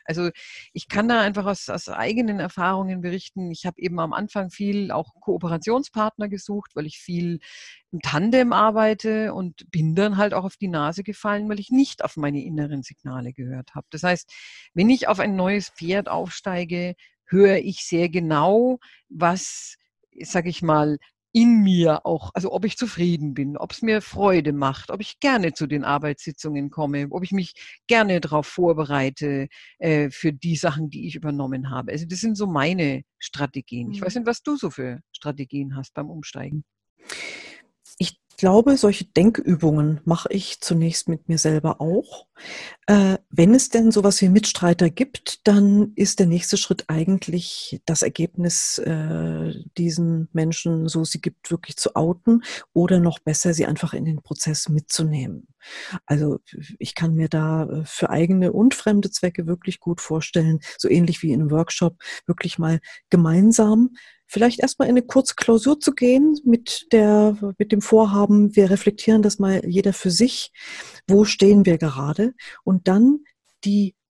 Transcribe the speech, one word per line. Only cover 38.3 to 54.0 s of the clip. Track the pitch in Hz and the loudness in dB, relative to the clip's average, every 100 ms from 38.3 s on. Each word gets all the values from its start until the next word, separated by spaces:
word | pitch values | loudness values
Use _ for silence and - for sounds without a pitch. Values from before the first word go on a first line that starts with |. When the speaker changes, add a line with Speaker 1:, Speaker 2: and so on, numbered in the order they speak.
| - | 0
Speaker 2:
glaube, | 190 202 240 269 | 4 6 6 4
solche | 202 196 | 2 0
Denkübungen | - - 196 220 - 170 165 151 151 156 | -2 2 2 2 0 0 2 2 0 -2
mache | - 170 - | -2 -2 -2
ich | 196 - - | -6 -6 -10
zunächst | - 170 165 165 - | -4 0 0 -2 -6
mit | 160 - | -6 -4
mir | 160 | 0
selber | 151 156 151 - | 0 0 -2 -4
auch. | 156 190 - - _ _ - - - - - | -2 -2 -4 -12 _ _ -18 -16 -16 -8 2
Äh, | 208 196 190 - | 4 4 2 -2
wenn | - 170 | 4 6
es | 247 - | 6 4
denn | 233 226 | 4 4
sowas | 214 196 196 | 4 2 4
wie | 190 | 4
Mitstreiter | 196 208 - 175 170 170 | 4 4 0 2 4 2
gibt, | - 262 - - - - | 2 -4 -4 -12 -2 4
dann | 202 202 202 208 - | 6 6 4 2 0
ist | 196 - | -2 2
der | 180 | 2
nächste | 175 - 196 | 2 0 -2
Schritt | - 190 - | -2 -4 -2
eigentlich, | 156 160 190 - 175 175 - - 185 | -2 0 0 -2 -6 -6 -12 -12 -10
das | - 160 | -4 -2
Ergebnis, | - - 165 - 175 175 - - | -2 -2 -4 -2 -2 -2 -4 -4
äh, | - 160 156 160 165 160 160 - - - | -4 -4 -4 -4 -4 -4 -6 -8 -12 -4
diesen | 170 160 170 165 160 | -2 0 -2 -2 -4
Menschen, | 165 160 165 170 165 160 | -2 -2 -2 -4 -2 -2
so | 160 | -2
es | 160 | -4
sie | 156 | -6
gibt, | - - - | -8 -10 -8
wirklich | 175 - - | -8 -8 -8
zu | - - | -4 -2
outen | 160 175 - 233 - - - | -2 0 2 2 0 -10 -4
oder | - 175 185 | 0 2 4
noch | 170 156 | 2 0
besser, | - 156 180 | -4 -2 -2
sie | 160 - | 0 -2
einfach | 156 165 | -2 -4
in | - | -4